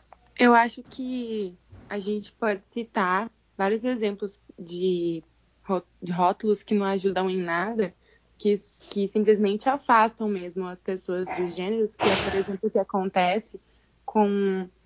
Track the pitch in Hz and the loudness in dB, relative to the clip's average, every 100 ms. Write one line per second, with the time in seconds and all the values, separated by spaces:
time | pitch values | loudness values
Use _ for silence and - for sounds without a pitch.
0 | - - _ - 247 233 233 - - - | -20 -20 _ 2 6 6 4 -2 -16 -10
1 | 254 254 233 220 190 180 _ - - 208 | -8 -6 -4 -4 -6 -10 _ -20 -10 -8
2 | 196 208 202 - 226 196 - 233 226 226 | -4 -4 -6 -4 -2 -2 -6 -10 -4 -2
3 | 180 185 226 _ _ - 196 220 247 247 | 0 0 -2 _ _ -2 0 0 -2 -2
4 | 214 202 202 - - - 170 175 185 180 | -2 -4 -8 -10 -20 -18 -12 -4 0 0
5 | 170 165 - _ _ _ - 185 - - | -2 -4 -10 _ _ _ -4 -4 -4 -14
6 | 175 175 180 - 220 208 - 208 196 196 | -6 0 2 2 0 -2 0 0 0 0
7 | 196 180 190 185 175 170 196 226 185 - | 0 0 0 -2 -2 -2 -2 -2 -4 -6
8 | _ _ _ - 208 202 - - - 208 | _ _ _ -4 0 0 -2 -20 -8 -4
9 | 196 214 208 208 202 208 269 277 - 233 | -2 2 4 4 4 0 0 0 4 4
10 | 220 - 220 196 175 180 185 180 - 185 | 4 0 -4 -4 -6 -8 -8 -8 -8 -6
11 | - 180 180 - 180 170 185 226 214 - | -4 -4 -4 -4 -4 -4 -4 -2 -2 0
12 | 208 190 202 196 190 190 214 208 196 196 | 2 2 0 -2 -2 -4 -2 -2 -2 -2
13 | 190 190 180 202 - - _ _ _ _ | -2 0 2 0 -4 -18 _ _ _ _
14 | - 220 202 202 196 190 185 _ | -2 2 2 2 0 -2 -6 _